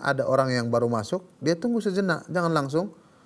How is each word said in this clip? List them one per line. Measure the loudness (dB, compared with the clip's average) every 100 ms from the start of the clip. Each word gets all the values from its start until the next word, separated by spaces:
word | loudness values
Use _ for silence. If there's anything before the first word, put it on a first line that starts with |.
ada | -2 0 2
orang | 2 2
yang | 0 0
baru | 2 2
masuk, | 0 -2 -6 -8 -6
dia | -2 0
tunggu | 0 -2
sejenak. | -2 0 0 -2 -2
Jangan | -2 2
langsung, | 2 0 -2 -2 -8 -20 -20